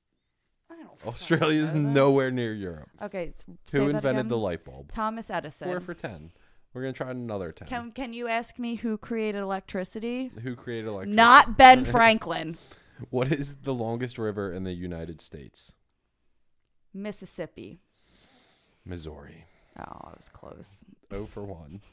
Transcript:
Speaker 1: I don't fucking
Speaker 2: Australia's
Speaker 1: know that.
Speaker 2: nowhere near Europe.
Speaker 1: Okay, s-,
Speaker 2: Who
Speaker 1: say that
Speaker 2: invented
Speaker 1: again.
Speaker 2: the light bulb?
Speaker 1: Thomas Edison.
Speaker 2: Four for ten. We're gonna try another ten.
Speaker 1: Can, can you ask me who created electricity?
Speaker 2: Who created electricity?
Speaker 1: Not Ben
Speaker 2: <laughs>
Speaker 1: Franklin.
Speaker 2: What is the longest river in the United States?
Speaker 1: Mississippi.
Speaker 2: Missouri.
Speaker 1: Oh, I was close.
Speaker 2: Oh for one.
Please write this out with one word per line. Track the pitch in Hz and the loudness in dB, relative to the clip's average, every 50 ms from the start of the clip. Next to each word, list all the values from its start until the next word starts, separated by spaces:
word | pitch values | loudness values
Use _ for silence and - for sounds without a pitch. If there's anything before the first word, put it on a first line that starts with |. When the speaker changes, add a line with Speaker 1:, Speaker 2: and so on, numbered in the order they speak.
| _ _ _ _ _ _ _ _ _ _ _ _ _ - | _ _ _ _ _ _ _ _ _ _ _ _ _ -20
Speaker 1:
I | 330 | -20
don't | 339 294 - - - | -20 -20 -20 -20 -16
fucking | - 110 120 | -12 -12 -10
Speaker 2:
Australia's | - - - 165 147 165 156 156 156 156 156 156 | -8 -2 0 0 2 2 2 2 2 0 0 0
Speaker 1:
know | 156 147 | -2 0
that. | 143 143 | 2 4
Speaker 2:
nowhere | 139 135 139 139 139 131 131 | 4 6 6 6 4 2 0
near | 127 127 120 110 110 | 0 -2 -4 -4 -4
Europe. | 107 98 90 82 78 73 - _ - 208 | -6 -8 -8 -10 -10 -14 -20 _ -14 -12
Speaker 1:
Okay, | 202 - 190 170 - | -10 -8 -8 -10 -10
s-, | - - - | -10 -14 -18
Speaker 2:
Who | - 175 - - | -20 -20 -20 -12
Speaker 1:
say | - - 139 | -4 -2 0
that | 139 | 0
Speaker 2:
invented | 143 147 - 139 135 127 131 | 2 0 0 0 0 0 -2
Speaker 1:
again. | 123 113 | -2 -2
Speaker 2:
the | 120 113 | -2 -2
light | 107 92 85 82 - | -2 -2 -4 -6 -10
bulb? | - 65 69 71 - - | -14 -18 -18 -18 -14 -8
Speaker 1:
Thomas | 233 214 220 226 226 214 - | -6 -6 -6 -6 -8 -10 -8
Edison. | 196 170 - 151 - - 202 180 | -8 -8 -8 -8 -12 -10 -8 -6
Speaker 2:
Four | 180 180 | -6 -6
for | 180 185 170 | -8 -10 -12
ten. | - - 135 98 78 76 82 - _ _ - - - - _ - | -12 -10 -12 -12 -12 -16 -20 -20 _ _ -20 -20 -20 -20 _ -12
We're | 127 131 | -8 -8
gonna | 131 127 | -8 -6
try | - 135 127 | -8 -8 -8
another | 127 127 120 113 107 101 92 80 - | -8 -8 -6 -6 -6 -6 -6 -8 -10
ten. | - - - | -12 -12 -10
Speaker 1:
Can, | 254 240 233 233 214 | -10 -10 -10 -10 -12
can | 247 277 233 226 | -10 -10 -10 -10
you | 240 240 233 | -8 -6 -4
ask | 226 233 233 - - - | -4 -4 -6 -8 -10 -10
me | 240 233 233 | -8 -8 -8
who | 208 - 226 214 | -6 -4 -4 -6
created | 208 - - 233 226 220 214 202 202 | -6 -6 -6 -4 -4 -4 -4 -4 -4
electricity? | 196 190 196 190 - - - 190 185 - - 220 208 233 247 254 262 254 - - 117 | -4 -4 -6 -6 -8 -8 -6 -6 -6 -6 -8 -8 -8 -6 -6 -6 -8 -10 -10 -10 -10
Speaker 2:
Who | 131 123 | -10 -10
created | 120 - 123 117 113 110 110 | -10 -10 -10 -8 -8 -6 -6
electricity? | 104 95 95 202 208 | -8 -6 -4 0 6
Speaker 1:
Not | 220 226 233 254 285 - - 220 - | 8 10 12 12 12 10 8 8 12
Ben | 254 254 262 262 254 | 12 12 12 12 8
Speaker 2:
<laughs> | |
Speaker 1:
Franklin. | 240 240 233 226 226 220 220 - 165 165 165 160 156 165 - - - - - _ _ _ - 117 - | 2 4 6 6 6 6 4 0 -4 -6 -6 -6 -8 -10 -12 -14 -20 -20 -20 _ _ _ -18 -12 -4
Speaker 2:
What | 123 127 127 135 | -2 0 0 2
is | 156 135 139 143 139 | 0 -2 -2 -6 -10
the | 139 - 135 131 | -10 -6 -6 -4
longest | 120 113 113 117 120 127 120 - | -4 -4 -4 -4 -4 -6 -8 -6
river | - 110 107 98 104 98 95 85 | -4 -4 -4 -2 -4 -4 -4 -4
in | 95 95 | -6 -6
the | 92 90 | -6 -6
United | 87 90 90 87 82 82 85 82 78 | -6 -6 -8 -8 -8 -10 -10 -12 -14
States? | - - - 76 67 55 - - - - - _ _ _ _ _ _ _ _ _ _ _ _ _ _ _ _ _ _ _ _ _ _ _ - | -16 -18 -18 -18 -18 -20 -20 -20 -20 -20 -20 _ _ _ _ _ _ _ _ _ _ _ _ _ _ _ _ _ _ _ _ _ _ _ -14
Speaker 1:
Mississippi. | 190 202 214 202 - 190 - - - 165 151 - - 110 104 - 180 _ _ _ _ _ _ _ - _ _ _ _ _ _ _ _ _ _ _ _ - | -12 -10 -10 -12 -12 -16 -16 -12 -12 -12 -12 -12 -16 -18 -18 -18 -20 _ _ _ _ _ _ _ -20 _ _ _ _ _ _ _ _ _ _ _ _ -16
Speaker 2:
Missouri. | 92 90 85 78 78 76 73 71 - 82 82 80 _ _ _ _ _ - | -14 -12 -12 -12 -12 -14 -16 -18 -20 -20 -20 -20 _ _ _ _ _ -20
Speaker 1:
Oh, | - - | -18 -16
I | - - - - - - | -16 -16 -18 -20 -20 -20
was | - - - | -20 -20 -20
close. | - - - - - 82 - - - - - - - _ _ - | -20 -20 -20 -20 -20 -20 -20 -20 -20 -20 -20 -20 -20 _ _ -14
Speaker 2:
Oh | 98 101 107 | -12 -12 -10
for | - - 107 104 | -10 -12 -14 -12
one. | 101 95 82 80 71 85 101 - - | -12 -14 -16 -16 -18 -18 -20 -20 -20